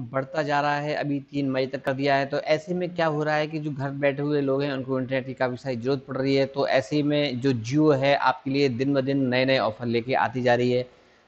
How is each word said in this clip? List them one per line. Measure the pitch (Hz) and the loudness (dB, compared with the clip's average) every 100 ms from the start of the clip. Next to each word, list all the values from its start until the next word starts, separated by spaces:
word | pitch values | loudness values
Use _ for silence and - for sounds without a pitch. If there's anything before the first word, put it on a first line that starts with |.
| 120 | -4
बढ़ता | 131 135 160 | -4 -4 -4
जा | 147 147 | 0 0
रहा | 147 143 | 0 0
है, | 147 | -2
अभी | 151 143 143 | -2 -2 -4
तीन | 135 143 139 | -4 -4 -2
मई | 131 131 | 0 -2
तक | 139 | -2
कर | 143 | -4
दिया | 135 139 135 | -2 2 2
है। | 139 | 0
तो | 143 | -4
ऐसे | - 156 165 | 0 -2 -2
में | 180 180 | -4 -4
क्या | 175 165 | -2 0
हो | 151 | 0
रहा | 151 | 0
है | 151 151 | -2 -2
कि | 160 | -4
जो | 151 | -6
घर | 131 139 | -6 -6
बैठे | 139 143 139 | -2 0 0
हुए | 143 147 | 0 0
लोग | 139 135 | 2 0
हैं, | 143 | 0
उनको | 135 127 131 | -4 -2 -4
internet | 123 135 127 | -2 -4 -4
की | |
काफ़ी | 123 131 120 | -2 -2 -2
सारी | 139 123 | -6 -4
ज़रूरत | 120 139 - | -2 -2 -4
पड़ | 135 | -4
रही | 135 139 | 0 2
है। | 135 | 2
तो | 139 139 | 0 2
ऐसे | 131 135 151 | 2 2 0
में | 147 147 147 123 | 2 2 0 0
जो | 135 | 0
Jio | 123 110 147 156 139 | 0 0 2 4 4
है, | 135 143 | 4 2
आपके | 127 - - | 2 0 0
लिए | 135 143 | 2 2
दिन | 117 135 | 2 0
ब | 139 | 0
दिन | 131 139 131 | 0 0 2
नए-नए | 123 131 135 | 2 2 2
offer | 107 - 120 | 0 -2 -2
लेके | 117 120 | -2 0
आती | 131 107 127 | 0 0 0
जा | 123 | 2
रही | 120 123 | 4 4
है। | 123 127 - _ _ | 0 -2 -10 _ _